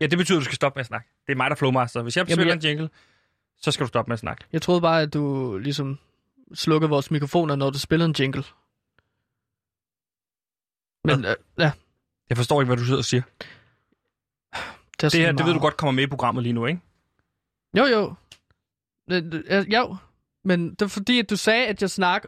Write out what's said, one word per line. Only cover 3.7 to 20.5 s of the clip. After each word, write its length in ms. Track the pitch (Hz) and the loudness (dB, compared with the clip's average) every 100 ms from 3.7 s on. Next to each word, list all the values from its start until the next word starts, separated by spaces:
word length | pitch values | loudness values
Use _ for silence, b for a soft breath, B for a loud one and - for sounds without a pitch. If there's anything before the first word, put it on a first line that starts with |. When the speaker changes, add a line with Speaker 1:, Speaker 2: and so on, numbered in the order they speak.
Speaker 1:
skal 120 | - | -2
du 40 | 127 | 0
stoppe 220 | 120 113 | -2 -2
med 40 | |
at 60 | 117 | -4
snakke. 240 | 95 - - | -6 -10 -8
Speaker 2:
Jeg 80 | 160 | -4
troede 200 | 165 175 | 0 2
bare, 200 | 165 165 | 2 2
at 120 | 151 | 0
du 440 | 147 143 135 127 98 | 0 -2 -2 -4 -6
ligesom 420 | 135 143 139 139 _ _ _ _ - | -6 -4 -6 -8 _ _ _ _ -18
slukkede 360 | 165 - 156 156 | -6 0 2 2
vores 220 | 143 - | 0 0
mikrofoner, 440 | 151 143 175 156 143 | -2 0 0 2 0
når 140 | 139 | 0
du 100 | 139 | -2
spillede 300 | - 160 165 | 0 2 2
en 60 | 147 | 2
jingle. 240 | 135 135 - - _ _ _ _ _ _ _ _ _ _ _ _ _ _ _ _ _ _ _ _ _ _ _ _ | -2 -2 -8 -14 _ _ _ _ _ _ _ _ _ _ _ _ _ _ _ _ _ _ _ _ _ _ _ _
Men, 160 | 156 139 | 0 0
Speaker 1:
Hvad? 100 | 98 | 0
Speaker 2:
øh, 60 | 113 _ - | -4 _ 0
ja. 120 | 156 - _ _ _ _ - | 0 0 _ _ _ _ -4
Speaker 1:
Jeg 80 | 120 | -2
forstår 240 | 120 147 | 2 2
ikke, 60 | 127 | 2
hvad 100 | 123 | 2
du 60 | 120 | 2
sidder 120 | 135 | 0
og 80 | 117 | 0
siger. 160 | 123 - - B B B B B _ _ _ _ _ _ | -2 -2 -8 B B B B B _ _ _ _ _ _
Speaker 2:
Det 520 | - - - _ - | -14 -12 -16 _ -4
er 60 | 156 | 0
Speaker 1:
Det 40 | |
her, 120 | 165 165 | 2 4
Speaker 2:
sådan 120 | 139 | 2
Speaker 1:
det 80 | 165 | 2
ved 80 | |
du 60 | 160 | 2
Speaker 2:
meget 20 | |
Speaker 1:
godt 160 | 151 - | 2 0
kommer 140 | 147 | 0
med 120 | 131 | 2
i 40 | 139 | 0
programmet 360 | 135 120 127 | 0 -2 0
lige 100 | 120 | -2
nu, 120 | 117 120 | -2 -2
ikke? 140 | 175 - _ _ _ _ _ _ _ _ 190 | -4 -8 _ _ _ _ _ _ _ _ 2
Speaker 2:
Jo, 80 | 269 | 4
jo. 280 | 220 196 - _ - _ _ _ _ _ _ - | 2 0 -6 _ -20 _ _ _ _ _ _ -4
Øh, 120 | 180 165 160 - | -2 -2 -6 -2
øh, 240 | 196 196 | 0 2
jo. 220 | 220 247 190 - _ _ _ | 0 0 -6 -16 _ _ _
Men 260 | 190 | 0